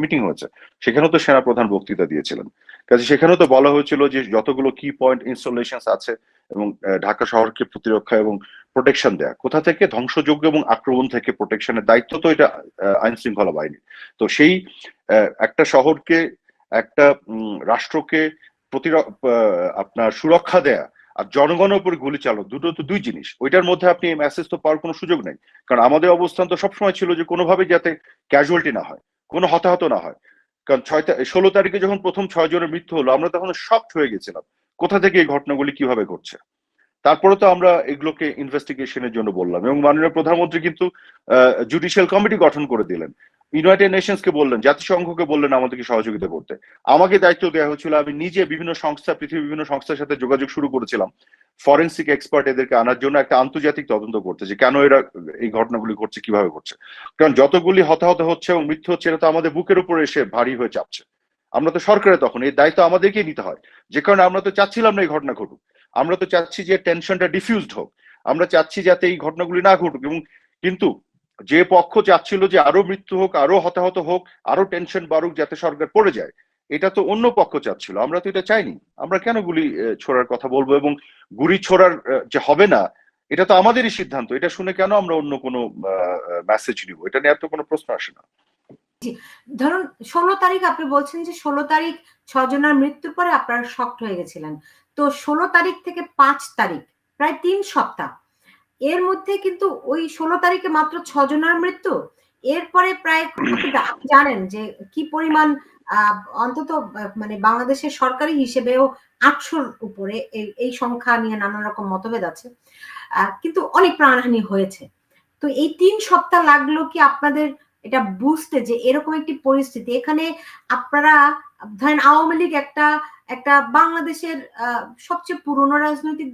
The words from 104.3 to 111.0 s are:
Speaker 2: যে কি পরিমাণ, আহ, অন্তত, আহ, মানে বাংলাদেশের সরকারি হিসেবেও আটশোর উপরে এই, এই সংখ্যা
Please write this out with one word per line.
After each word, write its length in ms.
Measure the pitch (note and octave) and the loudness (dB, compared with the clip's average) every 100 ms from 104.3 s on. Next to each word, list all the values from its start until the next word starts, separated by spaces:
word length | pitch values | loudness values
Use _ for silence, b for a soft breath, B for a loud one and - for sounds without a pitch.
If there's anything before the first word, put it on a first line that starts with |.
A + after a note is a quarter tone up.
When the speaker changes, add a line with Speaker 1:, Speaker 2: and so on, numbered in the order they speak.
| A3 F#3 | -2 -8
Speaker 2:
যে 100 | G#3 G#3+ - G3 | -10 -12 -14 -12
কি 100 | D#4 D#4 | -10 -6
পরিমাণ, 340 | D#4 D#4+ D#4 D4+ C#4 b b - G#3 | -4 0 2 2 0 b b -6 -2
আহ, 200 | G#3 G3+ - - | 0 -2 -8 -6
অন্তত, 260 | A#3+ B3 D4 | -6 -6 -6
আহ, 380 | - - G#3 G3+ G#3+ | -8 -8 -12 -12 -12
মানে 140 | G#3+ G#3+ G#3+ | -12 -2 0
বাংলাদেশের 460 | A#3 B3 C4+ D4+ - | 0 -2 -4 -6 -4
সরকারি 340 | B3+ - D4+ D4+ | -4 -2 -2 -2
হিসেবেও 380 | B3 B3+ A#3+ B3+ C4+ B B _ C4+ | -2 -2 0 2 2 B B _ 0
আটশোর 360 | D4 - D#4+ B3 - G#3+ | 0 -4 -6 -6 -10 -16
উপরে 300 | G3 G3 A3 - A3 | -12 -10 -10 -10 -12
এই, 80 | G#3 - | -12 -8
এই 80 | B3 A#3+ | -8 -4
সংখ্যা 340 | A#3+ A#3+ | -6 -4